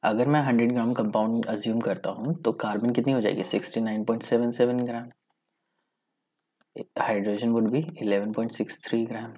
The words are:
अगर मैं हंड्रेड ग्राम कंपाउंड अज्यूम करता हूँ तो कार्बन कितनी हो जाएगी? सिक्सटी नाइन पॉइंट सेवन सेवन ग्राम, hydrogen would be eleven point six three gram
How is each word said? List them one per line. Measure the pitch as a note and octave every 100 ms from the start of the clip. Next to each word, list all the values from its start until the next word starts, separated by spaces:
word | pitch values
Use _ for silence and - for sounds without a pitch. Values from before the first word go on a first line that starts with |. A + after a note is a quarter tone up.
अगर | - A2 B2+
मैं | D3+
हंड्रेड | C#3 A#2 A#2
ग्राम | B2 A#2
कंपाउंड | A#2+ G#2+ G#2+ A2 A#2 A2+
अज्यूम | G#2+ A2+ A2+
करता | G#2+ F2+ -
हूँ | G2 B2 D#3+
तो | - -
कार्बन | A2 G#2 A#2
कितनी | B2 B2
हो | C3+
जाएगी? | G#2 G2+
सिक्सटी | - - - -
नाइन | A2+ G#2+
पॉइंट | G#2+ A2+
सेवन | - A#2+ A#2+
सेवन | A#2+ B2 B2 A#2+
ग्राम, | A#2 B2 _ _ _ _ _ _ _ _ _ _ _ _ _ _ _ _ - - -
hydrogen | - G#2+ G2+ G#2 A#2
would | A#2 A2
be | C3 D#3+ -
eleven | G#2+ G2+ G#2+
point | G#2+ A#2 -
six | G#2+ - -
three | A#2 A2+
gram | A2+ A2+